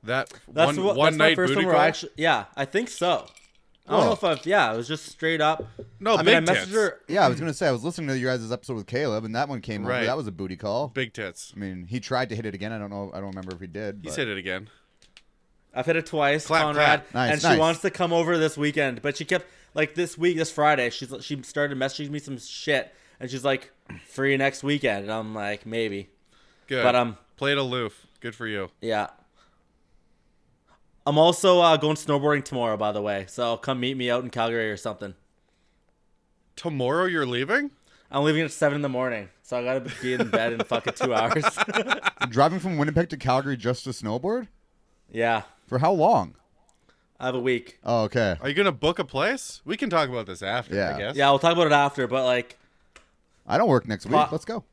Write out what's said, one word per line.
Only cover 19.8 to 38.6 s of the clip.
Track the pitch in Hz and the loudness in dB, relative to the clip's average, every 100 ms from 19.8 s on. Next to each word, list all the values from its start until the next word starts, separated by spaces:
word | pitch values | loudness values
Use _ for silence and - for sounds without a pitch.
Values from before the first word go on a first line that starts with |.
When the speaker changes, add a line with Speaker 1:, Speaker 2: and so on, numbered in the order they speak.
| 156 165 | -2 0
Speaker 2:
this | 175 - | -4 0
week, | 175 160 | 0 2
this | 160 | -2
Friday, | - 147 147 120 | 2 4 4 2
she's, | - 127 131 | -4 -12 -12
she | - 143 | -10 -10
started | 123 - 143 135 | -6 -4 -2 -2
messaging | 135 - 147 | -4 -4 -8
me | 147 | -10
some | 139 131 | -10 -12
shit, | - - - 139 - _ _ _ | -12 -10 -2 -2 -2 _ _ _
and | 127 | -10
she's | 131 | -4
like, | 135 135 - _ _ - - | -2 -2 -4 _ _ -20 -14
"Free | - 135 135 | -2 0 2
next | 135 135 | 0 -2
weekend," | 139 143 135 101 | -4 0 0 -2
and | 101 | -4
I'm | 110 107 110 | -6 -6 -6
like, | 101 104 110 | -6 -6 -6
"Maybe." | 113 113 98 98 _ _ _ _ _ _ | -4 -2 -4 -10 _ _ _ _ _ _
Speaker 1:
Good. | 131 | 2
Speaker 2:
But, | 120 123 | 4 4
um, | 120 104 _ _ | 2 -4 _ _
Speaker 1:
Play | 139 | -2
it | 143 | 0
aloof. | 131 127 113 - _ _ | 0 -2 -4 -8 _ _
Good | 117 104 | -14 -10
for | 113 | -8
you. | 104 92 _ | -6 -6 _
Speaker 2:
Yeah. | 113 107 104 - _ _ _ _ _ _ _ _ _ _ _ _ _ _ _ _ _ _ - | -4 -2 -2 -8 _ _ _ _ _ _ _ _ _ _ _ _ _ _ _ _ _ _ 0
I'm | 147 | 6
also, | 165 170 190 180 | 6 6 6 8
uh, | 170 156 | 8 6
going | 151 151 | 2 -2
snowboarding | - 143 147 147 135 | 0 0 2 0 -2
tomorrow, | 131 117 107 | -2 -2 0
by | 107 | -2
the | 104 | -2
way, | 104 101 95 | -2 -4 -6
so | - 120 113 | -4 -2 -2
come | - 131 | -4 -4
meet | 123 135 | -4 -2
me | 123 | -2
out | 120 | -2
in | 127 | -2
Calgary | 120 117 117 110 | -2 -2 0 -2
or | 101 | -4
something. | 117 101 101 90 _ _ _ _ _ _ _ _ _ _ _ _ _ - | -8 -8 -12 -14 _ _ _ _ _ _ _ _ _ _ _ _ _ -10
Speaker 1:
Tomorrow | 175 147 123 156 185 | -6 -2 0 0 0
you're | 170 131 | 0 -2
leaving? | 120 139 240 285 _ _ _ _ | -2 0 -2 -2 _ _ _ _
Speaker 2:
I'm | 139 | 0
leaving | 147 156 | 2 2
at | 156 | 0
seven | - | 0